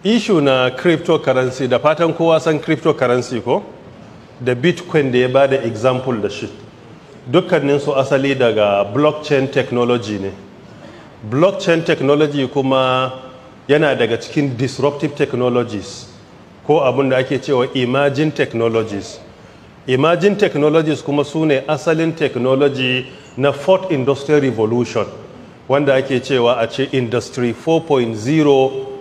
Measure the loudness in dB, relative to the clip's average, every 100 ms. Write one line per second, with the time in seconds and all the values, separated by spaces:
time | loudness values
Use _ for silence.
0 | 2 0 2 2 4 2 0 0 0 0
1 | 0 0 2 0 0 -4 0 2 2 2
2 | 0 0 2 2 2 -2 -2 0 0 0
3 | 2 0 -2 -6 -2 -4 -4 -20 -20 -20
4 | -20 -20 -20 -6 -4 0 0 0 0 0
5 | 2 2 4 4 4 2 -2 0 0 0
6 | -2 -4 -4 -6 -12 -14 -20 -20 -20 -20
7 | -20 -20 0 0 2 0 2 0 0 -2
8 | 0 0 0 2 2 2 2 2 0 2
9 | 2 0 -2 0 2 -2 -2 0 0 0
10 | -2 -6 -6 -10 -20 -20 -20 -20 -20 -20
11 | -20 -16 -6 2 2 2 0 0 0 0
12 | 2 2 2 0 -2 -2 0 2 2 0
13 | -2 -6 -16 -20 -20 -18 0 2 2 2
14 | 0 -2 -4 -2 -2 -2 -4 -2 -2 -2
15 | -6 -2 -2 0 0 0 -2 -6 -10 -16
16 | -20 -20 -20 -20 -20 -14 0 2 2 0
17 | 0 0 0 -4 0 0 0 -2 0 2
18 | 0 0 -2 0 -4 0 0 0 -2 -8
19 | -10 -16 -20 -20 -20 -20 -20 -14 -2 2
20 | 2 4 2 2 0 2 2 2 0 -4
21 | -2 -2 -2 -2 0 0 0 -2 0 0
22 | 0 0 -2 0 0 2 2 0 -2 -2
23 | -6 -18 -16 -2 0 0 2 2 2 -2
24 | 0 -2 2 2 2 0 0 0 -2 -4
25 | -4 -8 -18 -20 -20 -20 -2 0 4 2
26 | 2 -4 0 0 2 2 -2 -2 -2 -2
27 | -2 -4 -4 -4 -4 -4 -2 -2 2 0
28 | 0 -4 0 2 4 4 2 -2 -10 -14